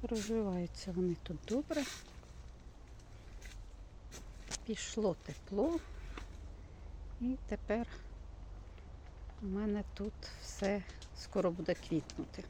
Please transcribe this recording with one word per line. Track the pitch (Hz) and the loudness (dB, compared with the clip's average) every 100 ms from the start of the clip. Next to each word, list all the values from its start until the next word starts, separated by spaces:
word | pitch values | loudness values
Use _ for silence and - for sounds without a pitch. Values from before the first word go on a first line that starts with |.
| 233 | 2
Розвиваються | 226 208 226 208 180 175 - 196 | 2 4 4 6 4 2 0 0
вони | 175 180 170 | 4 6 4
тут | - 156 - | 0 -4 2
добре. | 233 294 311 262 - - - - - - - - - - - - - - - - - - - - - - - - - - - - | 2 4 2 2 -2 -8 -12 -12 -12 -12 -12 -12 -12 -12 -12 -12 -12 -10 -10 -8 -10 -10 -10 -12 -12 -10 -10 -8 -10 -4 -4 0
Пішло | 214 - - 208 165 | -2 0 4 4 4
тепло, | - 143 - 196 277 339 - - - - - - - - - - - - - - | -4 -8 0 4 6 6 2 -8 -6 -6 -6 -8 -8 -10 -12 -10 -10 -8 -6 0
і | 240 262 - | 2 2 0
тепер | 208 - 214 233 - - - - - - - - - - - - - - - | -2 2 2 2 -6 -10 -10 -10 -10 -8 -8 -10 -10 -10 -10 -10 -10 -10 -4
у | 208 | 2
мене | 190 214 208 196 | 4 4 4 2
тут | - 202 - - - | -2 -2 -2 -8 -6
все | - - 196 202 - - - - | -6 2 4 4 2 -8 -8 -8
скоро | - 202 175 | 0 6 6
буде | 175 160 | 6 4
квітнути. | 175 - 165 - - - - - | 2 6 4 4 -4 -4 -6 -8